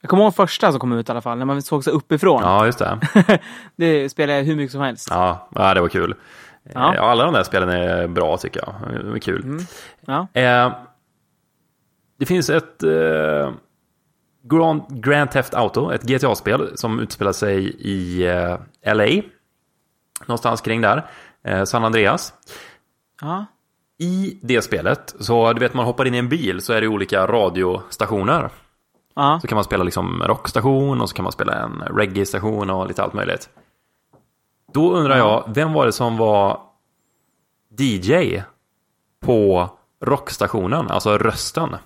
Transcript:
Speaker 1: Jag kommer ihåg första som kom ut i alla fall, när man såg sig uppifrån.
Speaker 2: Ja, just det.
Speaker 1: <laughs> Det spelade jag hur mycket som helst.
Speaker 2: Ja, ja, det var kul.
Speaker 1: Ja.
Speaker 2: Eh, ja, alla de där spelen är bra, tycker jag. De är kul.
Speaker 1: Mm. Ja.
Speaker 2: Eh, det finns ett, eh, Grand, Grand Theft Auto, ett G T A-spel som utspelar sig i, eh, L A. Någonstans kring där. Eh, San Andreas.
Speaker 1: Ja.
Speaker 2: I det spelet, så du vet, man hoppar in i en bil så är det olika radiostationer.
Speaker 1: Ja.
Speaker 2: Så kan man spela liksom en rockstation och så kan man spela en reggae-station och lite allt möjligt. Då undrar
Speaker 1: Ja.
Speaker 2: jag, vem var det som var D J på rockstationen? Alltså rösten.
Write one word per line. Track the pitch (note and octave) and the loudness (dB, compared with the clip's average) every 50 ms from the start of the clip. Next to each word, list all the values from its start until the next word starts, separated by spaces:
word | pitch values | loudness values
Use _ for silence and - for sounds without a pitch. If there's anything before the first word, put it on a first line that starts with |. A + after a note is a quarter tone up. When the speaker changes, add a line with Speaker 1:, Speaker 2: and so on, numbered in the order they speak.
Speaker 1:
Jag | - - | 2 4
kommer | F#3 F#3 G#3 | 4 6 6
ihåg | G#3+ F3+ | 6 6
första | - G3 E3+ - - - G3 | 2 0 0 2 2 2 2
som | D3 C3 | 2 2
kom | B2+ B2+ A#2+ | -2 -2 -2
ut | A#2 A2+ - | -2 -2 -4
i | |
alla | A#2+ A#2 | -6 -6
fall, | A2+ B2 A#2 | -4 -6 -6
när | A#2+ C3 | -4 -4
man | C3+ C#3 C#3+ | -4 -4 -4
såg | C#3 - - D3 C3 | -4 -4 -4 -2 -2
sig | D#3 D3+ | 0 -2
uppifrån. | D#3 - _ E3 D3 - G3 D#3 B2 G#2 | -2 0 _ 0 4 6 4 4 6 4
Speaker 2:
Ja, | F2+ F#2+ G2+ G#2+ | 4 4 4 4
just | A#2 A#2+ - | 2 2 0
det. | G2+ F2+ - G#2+ - D3+ - G#3+ F3+ | -4 -4 -2 -2 -4 4 6 6 6
Speaker 1:
<laughs> | - G#3+ E3 - - - - - - _ | 6 4 2 2 -6 -20 -20 -20 -20 _
Det | - E3+ E3 D#3+ D3 C3+ C#3 | -2 2 2 2 2 0 -2
spelade | - - D#3 C#3+ C#3+ C#3 | -2 -2 0 2 2 0
jag | C#3 | 0
hur | D3+ D#3 | 0 0
mycket | D3+ C#3+ C3 | -2 -4 -6
som | C3 C#3 | -4 -4
helst. | C#3 C3+ A#2 G#2+ - - | -4 -4 -4 -6 -6 -4
Speaker 2:
Ja, | F2+ F2 F2+ F#2 E2+ E2+ - - - | 0 2 2 2 0 -2 -8 -10 -2
ja, | - F#2+ F#2+ F#2+ | 2 2 4 4
det | F#2 | 4
var | F2 E2+ | 2 2
kul. | - F#2+ F2 F2 F#2+ - - - - - - - - _ _ - - | 0 0 -2 -2 -4 -8 -14 -20 -20 -20 -20 -20 -20 _ _ -12 -4
Speaker 1:
Ja. | B2+ B2+ D#3 | 0 2 2
Speaker 2:
Eh, | F#3 | 2
ja, | - | 2
alla | - A2+ B2 A#2 C3 | 2 2 4 4 2
de | E3+ E3 | 2 2
där | A#2 F#2 | 0 0
spelen | - - F#2+ F2+ F2+ | 0 0 0 0 0
är | F2+ F2+ F2 F2 F2 F2 F2 | 0 0 0 0 0 -2 -2
bra, | F2 E2+ F2 F2 D#2+ E2 | -2 0 0 0 0 0
tycker | E2+ - - - - - | -2 -4 -8 -8 -8 -10
jag. | - G2 G2+ G#2+ A2+ A#2+ A#2 - | -8 -10 -12 -10 -8 -8 -8 -8
De | G2+ A2 | -6 -8
är | A2+ | -6
kul. | - G#2 F#2 G2 - | -4 -4 -4 -4 -4
Speaker 1:
Mm. | B2+ C#3+ D#3+ F#3 F3 - - - - - _ _ | -8 -10 -10 -10 -14 -16 -20 -20 -20 -20 _ _
Ja. | - C3 D3+ F#3 G3 _ C3 | -6 -4 -4 -4 -2 _ 0
Speaker 2:
Eh, | B2+ B2 B2 B2 B2 B2+ B2 - - - _ _ _ _ _ _ _ _ _ _ _ _ _ _ _ _ _ _ _ _ _ _ _ _ _ _ | 2 4 4 4 4 2 0 -6 -16 -20 _ _ _ _ _ _ _ _ _ _ _ _ _ _ _ _ _ _ _ _ _ _ _ _ _ _
det | G3 | -2
finns | - F3+ F#3 D3+ C#3+ | 0 0 0 2 2
ett, | D3+ E3 - - - _ E3 | 0 0 -2 -4 -12 _ 0
eh, | - D#2 D#3+ D#3+ D#2+ D#2 D#2 D2+ D2+ D2+ D2 D2 C2+ B1 - _ _ _ _ _ _ _ _ _ _ _ _ _ _ _ _ _ | 0 2 2 2 2 2 0 0 0 0 0 -2 -2 -6 -10 _ _ _ _ _ _ _ _ _ _ _ _ _ _ _ _ _
Grand, | A#2+ D#3 E3 E3 E3 D#3 D3+ - - C#3+ B2 G#2 | 0 2 2 2 2 0 -2 -4 -8 -14 -6 0
Grand | C3 C#3+ D3 D3 C#3+ | 0 2 2 2 0
Theft | - C3+ B2 - - | 0 -4 -4 -2 -2
Auto, | - A#2+ G2 - - C#3 E3 | -2 -2 0 0 -2 -2 -2
ett | - A#2 - | -4 -4 -2
G | A#2+ C3 C3 | 0 0 2
T | C#3 | 2
A-spel | C3 G#2+ - - G2+ G#2+ C#3 D3+ - - | 0 0 0 0 -2 0 0 -2 -4 -6
som | - - A#2 A2 A#2+ | -6 -6 -4 -4 -4
utspelar | A2+ G#2+ - - G#2 G2 | -4 -6 -6 -4 -2 -2
sig | F#2+ - G#2+ G#2 G2 F#2+ F#2+ G2 - - | -2 0 -2 0 0 0 -2 -2 -6 -8
i, | - G2+ G2 F#2+ F2+ F2 F2 F2+ F2+ | -6 -6 -4 -4 -4 -4 -2 -2 0
eh, | F2 F2 F2+ F2+ F2+ F2 F2+ - - _ _ | 0 0 0 -2 -2 -4 -6 -8 -18 _ _
L | _ G2+ G#2+ G#2+ | _ -2 2 2
A. | G#2 G#2+ D3 G3+ G#3 - _ _ _ _ _ _ _ _ _ _ _ _ _ _ _ _ _ - - | 2 2 2 0 -2 -4 _ _ _ _ _ _ _ _ _ _ _ _ _ _ _ _ _ -16 -8
Någonstans | - B2 A2+ - A#2+ A2+ A2+ | -6 -6 -2 0 -2 -2 -2
kring | - A2 A2+ A#2 | -2 -4 -2 2
där. | A2+ G#2 A2 C#3+ D#3+ - - - - - _ _ _ | 2 2 2 2 -2 -8 -20 -20 -20 -20 _ _ _
Eh, | - G2 F#2+ G2 | -4 -2 -2 -2
San | G2 - A#2+ A2+ | 0 0 0 0
Andreas. | A2+ A2 A2+ G#2 G2 C3 F#3 - - - _ _ - - - - - - _ _ _ _ _ _ _ _ - | 2 2 4 4 4 2 0 -4 -10 -16 _ _ -20 -20 -20 -20 -20 -20 _ _ _ _ _ _ _ _ -12
Speaker 1:
Ja. | - D3 E3+ F#3+ G#3 G3+ _ _ _ _ _ _ _ _ _ | -8 -8 -8 -8 -8 -12 _ _ _ _ _ _ _ _ _
Speaker 2:
I | _ D#3+ F3 F#3 F#3+ G3 F#3+ - - | _ -6 -4 -2 -2 -4 -4 -6 -10
det | - B2 B2+ A#2 | -2 0 0 0
spelet, | G#2 - - F#2+ - F#2+ C3 - - - - - | 2 0 -4 -2 0 0 -2 -2 -4 -18 -14 -12
så | G#2 G#2 A#2 A#2 A2+ A2+ A#2 | -2 0 2 4 4 2 2
du | A#2 | 2
vet, | B2 A#2 - | 0 -2 0
man | C3 A#2+ | 0 -2
hoppar | A#2 B2 - C3+ | -2 0 0 -2
in | B2+ A#2+ | -2 0
i | |
en | B2 A#2+ B2 | -2 -2 -2
bil | C#3+ E3+ C#3+ F#2+ F2+ F#2 | -2 -2 -2 -4 -4 -6
så | F#2 - A#2 | -4 -2 0
är | A2 | 0
det | A2 | 0
olika | A2 G#2+ G2+ G2 F#2+ G#2 G2 F#2+ | 0 0 -2 -2 0 0 0 2
radiostationer. | F#2+ A2+ A#2 G#2 F#2 E2+ F#2 F#2 F2+ F#2 F#2 - - - - A2 G2 A2 G2+ F#2+ G#2 D3+ E3+ - - - - _ _ _ _ _ _ _ _ _ _ _ - | 2 2 2 2 2 2 0 0 0 0 -4 -6 -12 -6 -4 -4 -2 -2 -2 0 0 0 0 -2 -4 -10 -14 _ _ _ _ _ _ _ _ _ _ _ 0
Speaker 1:
Ja. | C#3+ C#3 D3+ E3+ | 2 2 2 0
Speaker 2:
Så | - | -2
kan | - - | -2 -2
man | G#2+ G2 | -2 0
spela | - - F#2+ F#2 | 0 0 -2 -2
liksom | F2+ - F#2+ F#2 F2+ F2 E2+ | -2 -2 -4 -4 -4 -4 -4
en | E2 | 0
rockstation | E2+ A2 - - - - B2+ G#2+ C3+ C#3 C3+ C#3 C#3 C3+ B2 | 0 0 -2 -2 -4 -4 0 0 2 2 2 0 0 0 -2
och | A2+ F#2 | -4 -4
så | - | -6
kan | - F#2 | -6 -8
man | F#2 | -8
spela | - - - - - | -4 -4 -4 -4 -2
en | - - - - - - - - | -4 -6 -8 -8 -10 -10 -4 -2
reggae-station | G2+ G#2 G2 F#2 G2 G2 - - G2 F#2+ G#2+ A2 G#2 G2+ F#2+ | -2 -2 0 0 -2 -2 -2 -4 -4 -4 -2 -2 -2 -4 -4
och | F#2+ F#2+ F#2+ | -4 -4 -4
lite | F#2 F#2 - G2 | -6 -4 -4 -4
allt | G2 - | -4 -4
möjligt. | G#2 G2 F2 F2 - - - _ _ _ _ _ _ _ _ _ _ _ _ _ _ _ _ _ _ _ _ _ _ _ _ _ | -6 -4 -4 -4 -6 -8 -16 _ _ _ _ _ _ _ _ _ _ _ _ _ _ _ _ _ _ _ _ _ _ _ _ _
Då | D3 D#3 F3+ F3+ | 2 2 2 2
undrar | F3+ D#3 C#3 C3+ | 2 2 4 4
Speaker 1:
Ja. | B2+ A#2 G#2 G#2+ A#2 - | 4 6 4 4 2 0
Speaker 2:
jag, | A2+ G#2+ | -2 -2
vem | C#3 D#3 D#3+ D#3 | -2 0 0 2
var | D3+ C#3 | 2 2
det | A#2 | 2
som | G#2 - B2+ A#2 A2+ | 2 0 -2 -2 0
var | A2 A2+ A2 G#2+ G2+ G2+ G2 - - - _ _ _ _ _ _ _ _ _ _ _ _ _ _ _ _ _ _ _ _ _ | 2 2 4 4 4 4 2 0 -2 -8 _ _ _ _ _ _ _ _ _ _ _ _ _ _ _ _ _ _ _ _ _
D | G#2+ A2 C#3 | -6 -2 -2
J | C3 G#2+ F#2+ F2+ G2 C#3+ F3+ E3+ A#2 E2+ F2 G2 - _ _ _ _ _ _ _ _ _ _ _ _ _ _ | -2 0 -2 0 2 2 2 2 0 -2 -6 -8 -12 _ _ _ _ _ _ _ _ _ _ _ _ _ _
på | - - B2 A2+ G#2 G2 F#2+ F2+ F2 F2 - _ _ _ _ _ | 0 2 2 4 4 4 4 2 0 -2 -6 _ _ _ _ _
rockstationen? | - A#2 C#3 C#3 - - - - - A2 - A2 F#2 F#2 B2 E3 D3+ - | -2 -2 -2 -2 -2 -10 -4 -4 -2 -2 -2 -2 -2 -2 -2 -2 -2 -2
Alltså | - - - G#2+ G#2 | -2 -2 0 2 0
rösten. | G#2 G#2+ A2 G2+ - - - - - E3 D#3 - - - | 2 2 0 -2 -2 -8 -6 -4 -4 -4 -4 -6 -12 -16